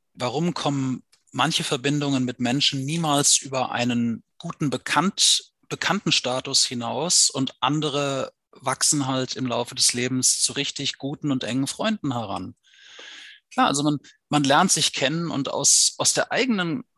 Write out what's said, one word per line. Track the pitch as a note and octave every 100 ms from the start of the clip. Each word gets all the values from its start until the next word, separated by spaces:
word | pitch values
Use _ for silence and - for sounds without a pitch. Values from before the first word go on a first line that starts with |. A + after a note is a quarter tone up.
| _
warum | - B2 C3 E3+
kommen | - D3+ C#3 C3 B2 - _ _
manche | C3 C#3 -
Verbindungen | E3 C#3 C3+ D3 C#3+ C3+
mit | B2+ A#2+
Menschen | A#2+ C#3 - C#3
niemals | C3+ E3 D#3+ C#3+ C#3+ -
über | C#3 C3 B2
einen | A#2 B2 A#2+ A#2 A2+ - -
guten | E3+ - D3
Bekannt-, | B2 - D3 F#3 - - - - _ -
Bekanntenstatus | - - G3 - - - B2+ C#3 C3 -
hinaus | A#2+ A#2 A#2 E3 - -
und | C#3 C3+ -
andere | B2+ D3+ D3+ C#3 C#3 C3+ - - _
wachsen | - C3 C3 - D3+ C3+
halt | C3 B2+ C#3
im | C3
Laufe | A#2+ A#2+
des | B2+ -
Lebens | A#2+ B2+ B2+ B2+ -
zu | -
richtig | C3+ C#3 - C3+ -
guten | C#3 D3 D3+
und | C3+
engen | G#2 B2 C3+
Freunden | - G#3+ G#3+ D3
heran. | A#2+ G#2 F#2 F#2 - _ _ - - - - - - _
Klar, | - C4
also | C#3+
man, | D3 D3 - _ _
man | D3
lernt | C#3 D3 F#3
sich | - C#3+
kennen | - C3+ E3 E3+
und | C#3 C3+
aus, | - C#3+ - - -
aus | C3+
der | - -
eigenen | D#3 C4 G#3 E3+ D#3 -